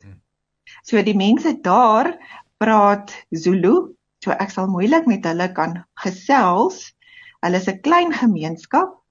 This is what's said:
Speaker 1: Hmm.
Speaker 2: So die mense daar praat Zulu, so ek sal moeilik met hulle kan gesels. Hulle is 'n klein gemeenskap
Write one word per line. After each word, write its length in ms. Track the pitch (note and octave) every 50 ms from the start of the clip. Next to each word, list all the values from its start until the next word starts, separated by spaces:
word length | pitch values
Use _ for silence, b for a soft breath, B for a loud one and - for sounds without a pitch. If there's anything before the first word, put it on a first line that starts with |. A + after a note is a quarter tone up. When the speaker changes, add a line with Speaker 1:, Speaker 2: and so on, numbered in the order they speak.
| -
Speaker 1:
Hmm. 180 | G2+ F#2+ - _ _ _ _ _ _ _ _ B B B B
Speaker 2:
So 220 | - - A#3 G#3+ F#3+
die 120 | G#3+ G3+
mense 460 | F#3+ F#3+ G#3 A#3 D#4+ - D#4+ C4+ -
daar 560 | - F3+ F#3 A#3 B3 A3 G#3+ A3 C#4 F4 E4 B B B B B B _ _
praat 560 | - G#3+ A3 A3 G#3+ G3+ G3+ G3+ G3+ G3+ - - - - _
Zulu, 680 | - D#3+ D#3+ F3+ F#3+ F#3 E3+ F#3+ C#4 F#4 F#4 - - _ _ _ _ _ -
so 80 | G3+
ek 180 | - - G3 G3
sal 180 | - G3 F#3+
moeilik 380 | F#3+ F#3 F3 F#3+ A3+ D#4 E4 E4
met 200 | A#3+ G#3 F#3+ -
hulle 260 | E3 E3 E3+ F3+ F#3
kan 340 | F#3 - D#3+ E3 E3+ F3 - _ _
gesels. 1000 | - - F#3+ F#3 - - - C#4 C4+ G#3+ F3+ F3+ G3 A#3+ F#4+ F#4+ - - - _ B B B B B B B B B
Hulle 180 | - F3 F3+
is 100 | F#3 F#3
'n 140 | G3 F#3+ F#3+
klein 320 | - C#4+ E4+ F4 F4 E4+ D4+
gemeenskap 880 | - B3 A3+ F#3+ D#3+ D#3 D#3+ E3 - - - - D4+ F#4+ F#4+ - _ _ _